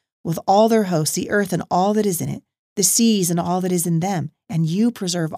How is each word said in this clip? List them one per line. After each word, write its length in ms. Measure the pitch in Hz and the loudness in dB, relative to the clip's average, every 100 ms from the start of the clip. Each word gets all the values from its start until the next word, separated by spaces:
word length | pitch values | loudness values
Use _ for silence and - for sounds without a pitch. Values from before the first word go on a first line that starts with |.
| _ _ | _ _
with 140 | - 160 - | -6 -4 2
all 220 | 196 220 | 4 6
their 160 | 226 | 4
hosts, 320 | 190 165 156 - | 2 0 -2 -4
the 120 | 175 | -2
earth 240 | 208 202 | -2 0
and 120 | 175 - | -4 -2
all 220 | 175 196 | 0 2
that 120 | 214 208 | 2 0
is 140 | 170 | -2
in 80 | 143 | -4
it, 140 | 143 - _ _ - | -8 -12 _ _ -2
the 60 | |
seas 480 | 190 - 233 208 175 | 0 2 2 2 0
and 100 | 175 | -2
all 200 | 175 185 | -2 -2
that 120 | 185 | 0
is 140 | 180 175 | -2 0
in 140 | 165 | -2
them, 300 | 180 185 143 _ - | -2 -4 -6 _ -6
and 180 | 160 160 | -2 0
you 240 | 180 233 | 0 0
preserve 440 | 233 185 175 160 | 0 -4 -4 -4